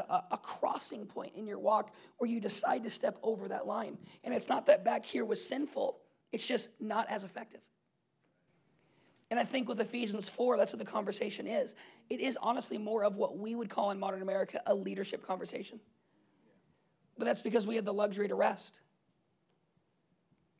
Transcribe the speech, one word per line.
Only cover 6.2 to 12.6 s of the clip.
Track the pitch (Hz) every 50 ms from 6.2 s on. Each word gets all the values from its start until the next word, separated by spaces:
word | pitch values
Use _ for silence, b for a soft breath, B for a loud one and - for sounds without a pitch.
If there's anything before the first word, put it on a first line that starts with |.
| _ _
it's | - 226 - -
just | 254 226 - - - -
not | - 214 214 214 226 -
as | 214 214 196
effective. | 185 - 240 233 - - - - _ _ _ _ _ _ _ _ _ _ _ _ _ _ _ _ _ _ _ _ _ _ b b b b b b b b b b b
And | 226 240
I | 240
think | 190 - 269 247 208
with | 240 202
Ephesians | 220 - - 240 240 208 202 214 190 -
four, | - - 240 247 247 226
that's | - - -
what | 226
the | 214 202
conversation | - - 208 196 202 - - 208 - - 202
is. | 196 - - - - - B B B B B B B
It | 262 247
is | 233 262 247 -
honestly | - 214 240 262